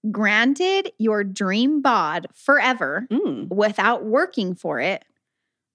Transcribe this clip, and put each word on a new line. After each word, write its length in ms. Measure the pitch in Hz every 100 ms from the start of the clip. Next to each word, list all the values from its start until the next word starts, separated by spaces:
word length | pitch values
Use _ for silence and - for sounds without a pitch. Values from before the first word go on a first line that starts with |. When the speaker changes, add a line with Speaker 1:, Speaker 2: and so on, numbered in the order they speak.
| 214
Speaker 1:
Granted 800 | 202 208 214 240 277 370 392 381 -
your 240 | 220 214
dream 580 | 202 190 196 202 262 302
bod 440 | 269 226 156 165 -
forever 720 | _ - 285 240 247 139 151 247
Speaker 2:
Mm. 380 | 240 381 127 175
Speaker 1:
without 560 | 190 208 208 202 233
working 500 | 214 240 370 - 185
for 260 | 180 170 143
it, 240 | 151 196 _ _ _ _ _ _ _